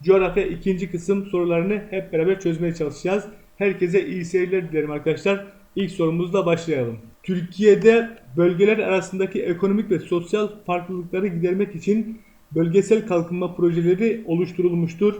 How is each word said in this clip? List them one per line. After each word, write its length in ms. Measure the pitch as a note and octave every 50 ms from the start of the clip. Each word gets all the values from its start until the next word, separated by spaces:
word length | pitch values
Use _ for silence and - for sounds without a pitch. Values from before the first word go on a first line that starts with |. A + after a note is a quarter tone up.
| C#3+
coğrafya 440 | F3 F#3+ F#3+ F#3 F3 F3 G3+ F#3+ -
ikinci 440 | E3+ E3+ - G3 F#3+ F3 G3 E3+
kısım 340 | - E3 - - G3 G3 G3
sorularını 560 | - - F3+ F3 F3 E3+ E3+ E3+ G3 G#3+ G3+ G3+ -
hep 240 | F#3+ F#3+ F#3 - -
beraber 260 | D#3+ D#3+ F#3 F#3+ F#3
çözmeye 340 | - E3+ E3 D#3+ F3 E3+ E3
çalışacağız. 540 | - D#3 C#3+ C#3 - - F3 G3 G#3 G3+ - - - - _ _ -
Herkese 500 | G3 G3+ F#3 F3+ F#3+ F3 E3+ G3 E3 -
iyi 180 | - F#3 E3+
seyirler 460 | E3+ F#3 F#3 F3+ F3 F#3+ F#3+ F3 D#3
dilerim 200 | D#3 D#3 D3 D3
arkadaşlar. 540 | D3 D3 - E3 D3+ - - G3 G3+ G3 G3 - - - - - -
İlk 160 | G3+ G3 F3+
sorumuzla 540 | - - E3+ D#3+ E3 E3+ F3+ F3 F#3 G3 E3+
başlayalım. 520 | E3+ E3+ E3+ - E3 D3+ C3+ A#2+ A#2 A2+ A2 - - - _ -
Türkiye'de 880 | - F#3 F3+ E3+ - - G3 G#3+ G#3+ G3 E3+ F#3+ A3+ A3+ A#3 A3+ - - - - - B2+ E3
bölgeler 400 | F3 F3+ F3+ E3 G3+ G#3 A3 G#3+
arasındaki 640 | F#3+ F#3 F#3+ F#3+ F3 - F#3+ F#3+ F#3+ F#3+ - G3 -
ekonomik 480 | F3+ F3 E3+ G3 G3 G3 G#3+ A3 -
ve 80 | F#3+ D#3
sosyal 500 | - - F3+ F3 F3 - - G#3 G#3+ G3+ - - -
farklılıkları 600 | - F3+ F3 F3 F3+ F#3 F3+ E3+ E3+ F#3 F#3 G3+ G3+
gidermek 480 | E3+ E3+ E3+ F3+ F3+ F#3+ G#3 G3 G3+
için 460 | D#3+ - F#3 G#3+ A3 G#3 A3 A3 - - _ _ _ _ -
bölgesel 560 | D3 D#3+ E3+ E3+ E3 G3 F#3+ - A3 A3 G#3+ -
kalkınma 480 | F3+ E3+ E3 E3+ F3 F3+ F3+ F3 -
projeleri 680 | - F3 F3 E3+ E3+ E3+ F3 F#3 F#3 A3+ A3+ A#3 A3+ -
oluşturulmuştur. 920 | F3 E3 E3+ F3+ E3+ - - F3 F3+ F3 E3+ E3 E3+ - - G3+ G#3 G#3 G#3